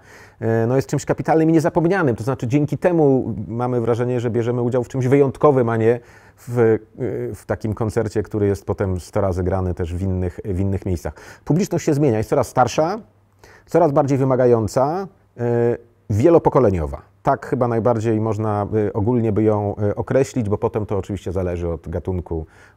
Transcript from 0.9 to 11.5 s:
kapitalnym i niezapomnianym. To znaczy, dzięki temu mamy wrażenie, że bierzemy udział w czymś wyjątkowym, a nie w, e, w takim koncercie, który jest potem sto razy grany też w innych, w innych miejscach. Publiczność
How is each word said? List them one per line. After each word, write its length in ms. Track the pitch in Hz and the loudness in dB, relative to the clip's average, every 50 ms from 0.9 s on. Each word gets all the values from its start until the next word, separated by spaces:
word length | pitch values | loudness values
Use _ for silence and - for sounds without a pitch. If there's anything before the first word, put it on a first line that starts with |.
| 151 143 - | -4 -4 -2
kapitalnym 440 | - - - - - 151 160 160 160 | -4 -4 -2 0 2 2 4 4 4
i 40 | 165 | 4
niezapomnianym. 600 | 160 143 165 - 175 160 170 202 190 165 131 110 | 4 2 2 0 0 0 2 0 0 0 0 -2
To 80 | - 107 | -2 -4
znaczy, 240 | 135 131 - 131 | -6 -4 -4 -4
dzięki 300 | 113 139 147 147 - 143 | -2 0 0 0 0 -2
temu 560 | - - 180 175 165 151 139 135 127 - 113 107 101 104 | 0 0 2 2 4 4 4 4 2 0 -2 -6 -8 -8
mamy 340 | - 110 117 123 123 123 123 | -8 -6 -6 -4 -2 -2 -2
wrażenie, 380 | 113 117 117 113 123 123 127 120 | 0 0 0 0 0 -2 -2 -2
że 100 | 117 120 | -2 -2
bierzemy 320 | 104 120 113 120 120 123 | -2 -2 -2 -2 -2 -2
udział 220 | 120 123 120 127 120 | -2 0 0 -2 -2
w 40 | |
czymś 200 | - - 131 123 | -2 -4 -2 2
wyjątkowym, 600 | 123 139 143 139 131 - - - 151 135 131 120 117 | 2 4 4 4 2 2 2 4 4 4 4 2 2
a 80 | 117 | 0
nie 220 | 110 110 113 123 120 - - - - - - _ _ - | 2 2 2 2 0 -4 -14 -20 -20 -20 -20 _ _ -14
w, 120 | 120 120 123 | -6 0 2
e, 180 | 113 113 110 107 - _ - - 131 - 127 123 123 120 104 | 4 4 4 2 -2 _ -10 -8 -6 -6 -6 -6 -8 -8 -10
w 100 | - - | -12 -8
takim 280 | - 110 - - 107 104 | -8 -6 -4 -4 -4 -4
koncercie, 500 | - 117 104 - 117 107 107 - 110 101 | -2 -4 -2 -2 -2 -2 -2 -2 -4 -4
który 240 | - - 107 101 | -4 -2 0 0
jest 180 | 101 98 95 - | 0 0 -2 -4
potem 340 | - 95 - 104 95 92 87 | -6 -4 -2 -2 -2 -2 -4
sto 220 | - - - 107 | -6 -4 -2 -2
razy 220 | 98 95 87 92 90 | 0 0 -2 -2 -2
grany 300 | 90 92 95 92 90 85 | -2 -2 -2 -2 -4 -4
też 200 | - 90 80 87 | -4 -6 -6 -4
w 60 | 87 | -4
innych, 380 | 98 95 90 92 92 87 - - - | -2 -2 -2 -2 -4 -4 -6 -8 -8
w 140 | 113 92 87 | -6 -4 -2
innych 260 | 98 98 95 87 - | -2 -2 -2 -4 -4
miejscach. 280 | 101 90 80 - 78 - - - - - - _ | -4 -4 -4 -6 -8 -10 -12 -18 -20 -20 -12 _
Publiczność 400 | - | -2